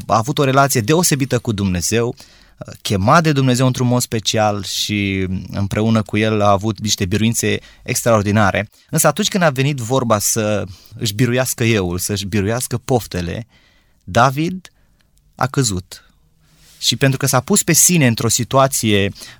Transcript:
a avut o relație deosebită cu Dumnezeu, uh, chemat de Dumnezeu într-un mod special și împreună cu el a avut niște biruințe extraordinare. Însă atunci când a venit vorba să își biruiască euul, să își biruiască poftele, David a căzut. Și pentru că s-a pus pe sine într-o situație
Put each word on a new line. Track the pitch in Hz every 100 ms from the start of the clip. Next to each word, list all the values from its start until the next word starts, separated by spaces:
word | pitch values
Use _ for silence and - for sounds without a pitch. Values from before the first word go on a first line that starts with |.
| -
a | 107
avut | 117 151
o |
relație | 135 135 139 127
deosebită | 104 160 170 139 135 123
cu | -
Dumnezeu, | 101 98 90 - 110 120
uh, | - - - _ _ - -
chemat | - 101 104 165
de | 160
Dumnezeu | 139 131 123 131
într-un | 123 123
mod | 123
special | - 113 - 110 107 104
și | 95 - - 104 98 95 92 92 -
împreună | 95 98 107 110 113
cu | 104 107
el | 110 110
a | 104
avut | 98 107 98
niște | 104 -
biruințe | 95 101 110 117 107 104 - -
extraordinare. | - 120 123 110 101 107 98 98 104 _ -
Însă | 156 151
atunci | 175 208
când | 202
a | 165
venit | 127 135 139
vorba | 110 135 117 104
să | - 113 107 104 95 90 - 113
își | 113
biruiască | 104 120 123 127 -
euul, | 117 110 90 90
să | -
își | 101 98
biruiască | 107 98 120 - 120
poftele, | - 123 - 92 85 95 - _ _ _ _ _
David | - 104 135 135 165 185 - _ _ _ _ _ _
a | - 131
căzut. | 143 117 90 - - _ _ _ _ _ _ - -
Și | - 120
pentru | 135 131
că | 135
s-a | 127
pus | - -
pe | -
sine | 156 - 175 127
într-o | 110 113
situație | - 113 135 135 - 110 101 98 - -